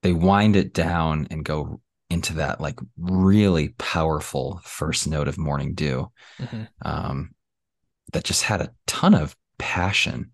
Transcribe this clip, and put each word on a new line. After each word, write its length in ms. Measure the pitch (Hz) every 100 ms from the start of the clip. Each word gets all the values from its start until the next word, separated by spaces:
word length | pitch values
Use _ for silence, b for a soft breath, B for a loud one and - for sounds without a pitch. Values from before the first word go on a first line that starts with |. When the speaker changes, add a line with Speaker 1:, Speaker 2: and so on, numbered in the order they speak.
Speaker 1:
they 120 | 92
wind 420 | 87 90 101 107 98
it 180 | -
down 540 | - 82 85 80 78 73
and 140 | 80
go 380 | 73 76 73 73 _ _ _
into 260 | 85 - 82
that, 260 | 73 -
like, 180 | 76 - - -
really 720 | 87 92 95 104 101 85 76 -
powerful 840 | - 85 80 76 73 71 65 87
first 420 | - - 76 - -
note 220 | 78 71
of 100 | 69
Morning 380 | 78 71 71 85
Dew, 360 | 76 65 64 _ B B
Speaker 2:
Mm-hmm. 240 | 127 113 110 _
Speaker 1:
um, 540 | - - - 135 - _ _ _ _ _ _ _ -
that 100 | -
just 200 | - -
had 180 | - 104
a 120 | - _ -
ton 260 | - 180
of 220 | 208 76 - _ _
passion 720 | - 92 90 101 - - -